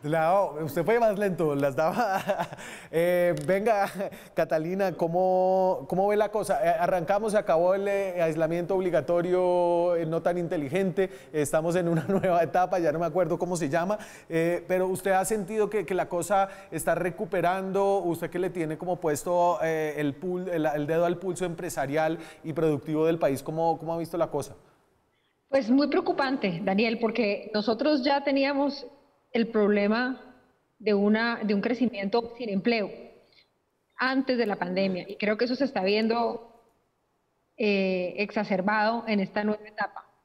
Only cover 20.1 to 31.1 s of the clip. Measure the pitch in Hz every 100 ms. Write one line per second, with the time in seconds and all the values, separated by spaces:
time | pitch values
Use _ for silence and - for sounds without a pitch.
20.1 | 139 180 180 180 170 156 151 147 160 175
21.1 | 175 190 175 180 170 180 156 135 151 160
22.1 | 160 - - 160 160 160 143 - 151 160
23.1 | 165 160 135 - 156 165 170 160 165 160
24.1 | 180 156 143 - 92 _ _ _ _ _
25.1 | _ _ _ _ 277 214 269 285 349 359
26.1 | 330 269 269 202 165 190 196 226 226 226
27.1 | 233 208 202 - 214 208 226 285 302 254
28.1 | 277 285 277 269 277 285 - - - _
29.1 | _ _ 226 226 220 202 208 202 220 254
30.1 | 262 - - _ _ _ _ 214 202 208